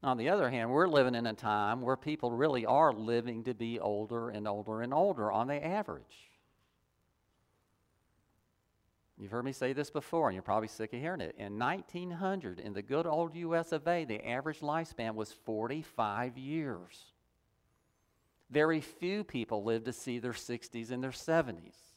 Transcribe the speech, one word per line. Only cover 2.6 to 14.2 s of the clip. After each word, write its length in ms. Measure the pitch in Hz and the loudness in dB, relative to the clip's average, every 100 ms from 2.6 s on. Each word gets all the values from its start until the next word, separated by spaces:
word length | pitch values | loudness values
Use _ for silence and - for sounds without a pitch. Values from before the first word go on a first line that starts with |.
| 113 | 4
are 280 | 131 156 | 8 8
living 500 | 110 110 117 120 113 117 | 6 2 0 0 -4 -4
to 100 | 110 | -4
be 240 | 113 117 | -2 -2
older 500 | 95 104 107 117 117 | 0 0 -2 -4 -4
and 180 | 104 104 | -4 -2
older 340 | 101 104 110 | -4 -4 -4
and 120 | 120 | 0
older 380 | 139 196 156 107 | 2 4 2 0
on 160 | 101 123 | 2 0
the 140 | 143 | 0
average. 680 | 151 196 208 147 117 - - _ _ _ _ _ _ _ _ _ _ _ _ _ _ _ _ _ _ _ _ _ _ _ _ _ _ _ _ - | -2 -2 -4 -8 -12 -20 -20 _ _ _ _ _ _ _ _ _ _ _ _ _ _ _ _ _ _ _ _ _ _ _ _ _ _ _ _ -16
You've 140 | 101 | -8
heard 120 | 113 | -4
me 80 | 123 | -4
say 220 | 131 127 | -2 -2
this 160 | 135 147 | 0 -2
before, 400 | 151 - 165 147 | -4 -4 2 2
and 60 | 92 | 2
you're 80 | |
probably 240 | - 104 110 | 0 0 0
sick 240 | - 110 | -6 -6
of 80 | 120 | -4
hearing 180 | 151 180 | -4 -4
it. 160 | 85 - | -6 -6
In 180 | 101 104 | -8 -2
nineteen 540 | 123 185 - 175 180 | -2 -2 -6 -8 -8
hundred, 480 | 170 190 196 117 90 | -4 -2 -2 -4 -8
in 140 | 104 | -8
the 100 | 101 | -8
good 240 | 101 139 165 | -2 0 2
old 280 | 156 170 156 | 0 0 -2
U 200 | 170 165 | 0 0
S 160 | 165 | 2
of 140 | 160 151 | -2 2
A, 180 | 175 151 | 0 0
the 200 | 107 | -4